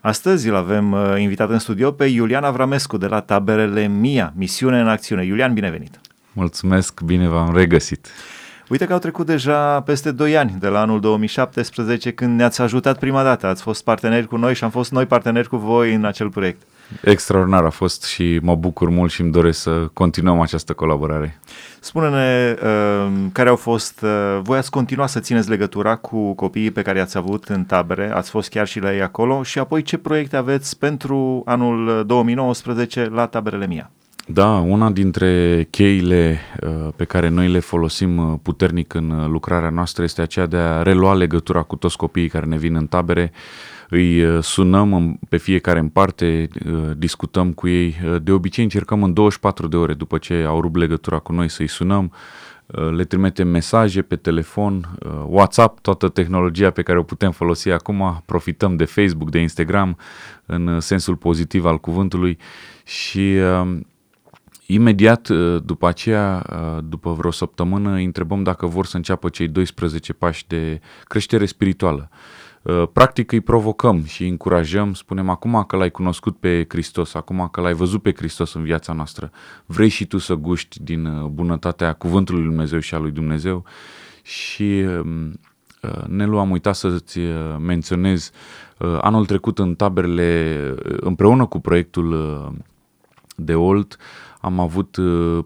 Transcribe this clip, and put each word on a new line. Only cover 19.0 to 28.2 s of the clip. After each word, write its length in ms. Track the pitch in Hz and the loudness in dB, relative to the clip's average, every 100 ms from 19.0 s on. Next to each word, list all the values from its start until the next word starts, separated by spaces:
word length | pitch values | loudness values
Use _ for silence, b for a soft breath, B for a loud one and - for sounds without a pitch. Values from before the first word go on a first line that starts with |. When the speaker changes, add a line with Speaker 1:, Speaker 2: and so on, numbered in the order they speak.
| 87 | 2
Speaker 2:
și 100 | - | 0
îmi 120 | 87 | 0
doresc 280 | 82 82 78 | 4 4 2
să 100 | - 82 80 | -2 -2 -2
continuăm 480 | - 90 - 90 85 | 0 0 2 2 2
această 320 | 80 82 - | 2 -2 -6
colaborare. 680 | 80 80 76 76 78 76 76 B B B B | -2 0 0 0 -2 -4 -8 B B B B
Speaker 1:
Spune-ne, 760 | - 165 156 139 131 127 123 117 | -10 -2 0 0 2 2 0 0
uh, 500 | 110 107 104 101 101 98 98 | 0 2 2 2 0 0 -2
care 160 | 95 123 | 2 4
au 80 | 123 | 4
fost, 440 | - 113 - - | 2 -2 -2 -4
uh, 380 | 110 104 101 98 | -2 0 0 -2
voi 160 | 95 135 | 0 -2
ați 120 | 131 | -2
continuat 380 | 139 123 131 139 | -4 -2 -2 -2
să 120 | 123 | -4
țineți 280 | - 120 101 | 0 0 0
legătura 480 | 107 101 101 101 113 | 0 -2 -2 -2 -2
cu 380 | - 113 104 | -4 -4 -2
copiii 360 | 98 95 107 110 | -2 -4 -2 -2
pe 120 | 107 | -2
care 160 | 101 95 | -2 -2
i-ați 180 | 92 98 | -2 -4
avut 280 | 90 101 - | -4 -6 -4
în 160 | 101 | -4
tabere, 460 | 92 92 85 90 101 | 0 0 0 -4 -2
ați 160 | 104 | -4